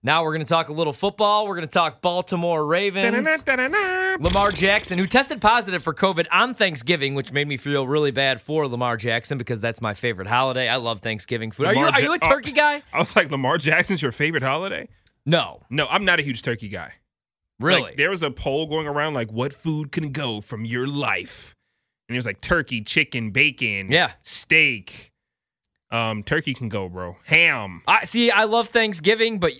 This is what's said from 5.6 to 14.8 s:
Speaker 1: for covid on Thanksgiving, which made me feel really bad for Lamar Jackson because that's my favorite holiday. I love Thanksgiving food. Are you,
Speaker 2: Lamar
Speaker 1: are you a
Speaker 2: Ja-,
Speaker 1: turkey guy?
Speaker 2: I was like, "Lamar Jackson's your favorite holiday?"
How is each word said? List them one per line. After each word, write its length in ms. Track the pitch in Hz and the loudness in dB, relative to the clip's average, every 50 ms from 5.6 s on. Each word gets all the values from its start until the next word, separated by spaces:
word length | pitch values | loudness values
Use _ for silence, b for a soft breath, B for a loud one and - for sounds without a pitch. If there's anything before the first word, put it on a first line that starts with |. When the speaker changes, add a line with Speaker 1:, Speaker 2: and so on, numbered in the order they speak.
| 214 185 180 175 - | 2 0 -4 -2 -2
Speaker 1:
for 100 | 165 151 | -4 -2
covid 340 | - - 196 185 160 170 - | 2 2 2 2 2 0 2
on 240 | 170 180 220 254 254 | 4 2 4 2 2
Thanksgiving, 640 | - 220 190 160 131 117 123 175 160 135 139 139 | 0 0 0 0 -2 0 0 0 2 2 -2 -2
which 160 | 139 131 - 123 | -2 -6 -4 -2
made 160 | 143 147 147 | -2 -2 -2
me 80 | 143 | -4
feel 320 | 123 - 143 147 143 135 127 | -6 -4 -2 0 0 0 2
really 240 | 143 156 151 143 131 | 0 2 2 2 0
bad 280 | 135 139 135 131 117 | 2 0 0 0 -2
for 280 | - - 151 156 151 135 | -4 -4 -2 0 0 0
Lamar 280 | 120 120 123 123 117 | -2 -2 -2 -2 -2
Jackson 400 | 113 113 120 113 117 120 - 147 | -2 0 0 0 0 -2 -4 -6
because 240 | 135 117 - 127 110 | -6 -4 -4 -4 -4
that's 200 | 101 117 113 - | -2 -4 -4 -4
my 140 | 120 107 104 | -4 -6 -6
favorite 340 | - - 123 113 90 95 101 | -2 -4 -4 -4 -4 -4 0
holiday. 400 | 117 123 131 135 127 127 127 117 | 2 2 2 2 0 -2 0 0
I 80 | 120 | 0
love 240 | 131 120 117 113 98 | 0 -2 -4 -6 -4
Thanksgiving 500 | - 117 110 104 - - 123 113 110 110 | -4 -6 -6 -6 -6 -6 -6 -4 -4 -8
food. 160 | 104 - 139 | -4 -2 0
Are 80 | 170 214 | 2 2
you, 60 | 254 | 4
Speaker 2:
Lamar 120 | 285 - - | 4 4 4
Speaker 1:
are 80 | 269 - | 4 2
you 100 | 294 339 | 2 0
a 60 | 349 - | 0 2
Speaker 2:
Ja-, 60 | - | 2
Speaker 1:
turkey 240 | 277 277 247 302 269 | 2 2 0 -2 2
guy? 300 | 294 294 294 294 294 - _ - | 4 4 4 2 0 -8 _ -2
Speaker 2:
I 80 | 147 | -2
was 160 | - - - | -2 2 2
like, 160 | 220 180 139 147 | 2 2 2 0
"Lamar 260 | 135 131 127 156 170 | -2 0 0 0 2
Jackson's 420 | 131 143 160 165 180 - 196 160 | 2 2 2 2 2 0 0 -2
your 120 | 143 131 113 | -2 -4 -2
favorite 320 | - 147 156 165 147 127 | 0 -2 0 0 0 -2
holiday?" 440 | 131 135 156 185 196 - 80 | -2 -2 -2 -4 -6 -8 -10